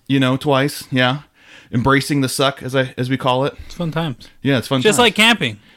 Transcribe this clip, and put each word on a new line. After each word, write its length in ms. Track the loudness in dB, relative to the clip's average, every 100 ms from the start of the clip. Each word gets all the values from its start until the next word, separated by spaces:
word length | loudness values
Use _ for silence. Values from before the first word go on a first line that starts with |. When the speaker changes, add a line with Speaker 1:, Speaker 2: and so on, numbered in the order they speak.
| -2
Speaker 1:
You 120 | 0
know, 160 | 2 0
twice. 480 | 2 2 2 -4 -4
Yeah, 300 | 2 2 0 -6 _ -20 -20 -6
embracing 480 | -2 2 2 2 0
the 80 | 0
suck, 320 | 0 -2 -2
as 140 | -4 -2
I, 180 | -2 -4
as 120 | -4
we 60 | -2
call 280 | 0 0 0
it. 100 | -6 -12
Speaker 2:
It's 100 | -8
fun 160 | -6
times. 360 | -4 -6 -8 -14 -8
Speaker 1:
Yeah, 160 | -2 -2
it's 100 | 0
fun 140 | 0
Speaker 2:
Just 160 | 2 2
Speaker 1:
times. 80 | 2
Speaker 2:
like 100 | 2
camping. 440 | 2 2 -2 -6 -16